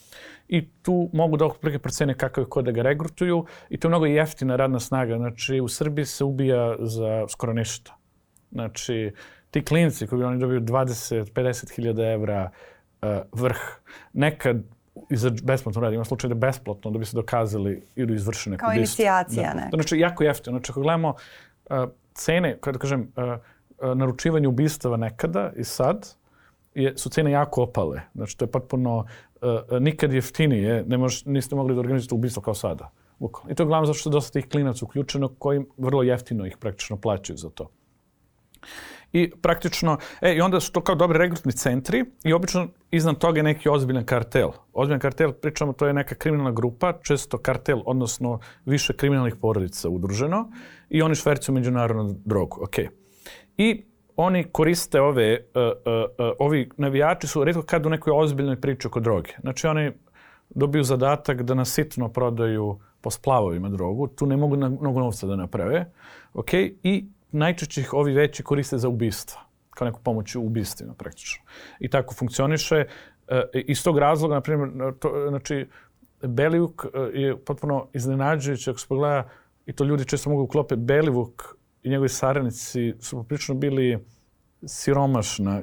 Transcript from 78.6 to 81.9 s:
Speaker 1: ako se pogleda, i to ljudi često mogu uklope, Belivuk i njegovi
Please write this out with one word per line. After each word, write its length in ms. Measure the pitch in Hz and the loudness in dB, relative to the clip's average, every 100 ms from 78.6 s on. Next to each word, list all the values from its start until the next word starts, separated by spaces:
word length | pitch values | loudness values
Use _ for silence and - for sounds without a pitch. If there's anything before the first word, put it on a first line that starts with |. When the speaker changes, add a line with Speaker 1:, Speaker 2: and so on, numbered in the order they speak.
| - | -4
Speaker 1:
ako 100 | 127 | -6
se 80 | - | -4
pogleda, 420 | 135 147 143 120 - _ _ - | 0 2 0 -2 -10 _ _ -12
i 80 | |
to 100 | 135 | -2
ljudi 220 | 139 147 131 | 0 0 0
često 240 | 147 - | -2 0
mogu 120 | 147 | 0
uklope, 340 | 131 151 139 120 | 0 0 0 0
Belivuk 800 | 117 139 160 123 120 - - - _ _ | 2 4 4 2 -2 -8 -18 -20 _ _
i 60 | |
njegovi 200 | 123 | -2